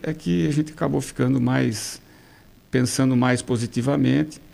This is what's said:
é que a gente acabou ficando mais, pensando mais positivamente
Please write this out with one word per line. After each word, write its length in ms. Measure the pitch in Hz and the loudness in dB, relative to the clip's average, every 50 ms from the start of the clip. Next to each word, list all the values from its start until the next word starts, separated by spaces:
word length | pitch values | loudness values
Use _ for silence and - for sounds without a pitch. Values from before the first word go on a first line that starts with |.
é 100 | - 156 | -8 -8
que 360 | 151 - - 170 175 175 160 156 | -8 -6 -2 -2 0 0 0 0
a 20 | |
gente 220 | 143 151 151 151 | 0 0 -2 -4
acabou 280 | - - 165 143 139 139 | -4 -4 -2 -2 -2 -2
ficando 400 | 135 - - - 127 127 135 127 | -4 -4 -4 -2 0 2 2 2
mais, 600 | 120 123 131 131 127 120 110 - - - - - - - - - - - - - - - - - - _ | 2 2 2 0 0 -2 -2 -4 -8 -10 -12 -16 -20 -20 -20 -20 -20 -20 -20 -20 -20 -20 -20 -20 -8 _
pensando 460 | - 127 123 120 - - 135 131 127 | 0 0 0 0 2 2 2 4 4
mais 240 | 120 127 127 123 120 | 4 4 2 2 0
positivamente 1000 | - - 127 110 117 - - 120 120 139 143 147 131 127 135 147 156 151 - - - - | 0 -2 -2 -2 -2 -4 -4 -2 0 0 2 2 2 2 2 2 0 -2 -6 -14 -20 -20